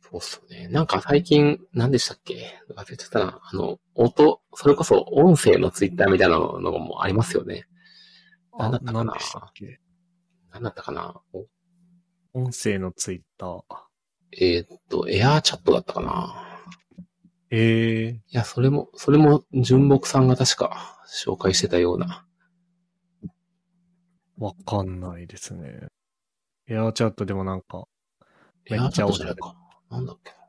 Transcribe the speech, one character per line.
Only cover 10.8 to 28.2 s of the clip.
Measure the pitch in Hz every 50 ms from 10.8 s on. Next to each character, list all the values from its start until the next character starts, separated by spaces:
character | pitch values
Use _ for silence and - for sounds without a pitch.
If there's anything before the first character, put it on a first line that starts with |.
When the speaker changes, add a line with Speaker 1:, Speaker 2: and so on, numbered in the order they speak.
| -
Speaker 1:
か | -
な？ | 69 76 87 90 90 - _ _ _
お- | 92 104 _ _ _ _ _ _ _ _ _ _ _ _ _ _ _ _ _ _
Speaker 2:
音 | 127 127 127 120
声 | - - - 101 98
の | 92 92
Twitter。 | 90 _ - - 92 87 _ _ _ _ 95 92 87 92 - _ - - _ _ _ _ _ _ _ _ _ _
Speaker 1:
え | - - 92 92 85 87
ー | 85
っ | _ - - _ _
と、 | - - - -
エ | - 98 107
ア | 131 147 156
ー |
チ | - - -
ャ | -
ッ | _
ト | - -
だ | -
っ | -
た | - -
か | -
な？ | - - - - - - - - - - - - - - 180 _ _ _ _ - - _ _ _ _ _ _ _ _ _
Speaker 2:
え | 127 113
ー。 | 113 113 113 113 113 113 113 113 110 113 120
Speaker 1:
い | 113 _ _
や、 | - 127 117
そ | - - -
れ | 123 135
も、 | 139 143 - - _
そ | - - -
れ | 139 151
も | 156 147 147 151 - _ -
純 | 135 123 117 123 131 139 139
木 | 139 135 139 -
さ | - 135
ん | 131 127
が | 127
確 | - 127 - -
か | - - - - - - - - _ _ - - - -
紹 | - 98 -
介 | - 98 92
し | -
て | - 95
た | 87 90
よ | 90 87 87
う | 90
な。 | 87 87 - - _ _ _ _ _ _ _ _ _ _ _ _ _ _ _ _ _ _ _ _ - - _ _ _ _ _ _ _ _ _ _ _ _ _ _ _ _ _ _ _ _ _ -
Speaker 2:
わ | 113 101 - _ -
か | - - 101 95
ん | 95 92 90
な | 90 90 87 85
い | 87 87
で | - 92
す | - - 101
ね。 | 90 80 67 52 - - - _ _ _ _ _ _ _ _ _ _ _ _ _ _ _ _
エ | 117 107
ア | 113 113
ー |
チ | 110 - 120
ャ | 110
ッ | 98
ト | - 104
で | 95 101
も | 98 95
な | 95 95
ん | 92
か、 | - _ - 90 90 _ _ _ _ _ _ _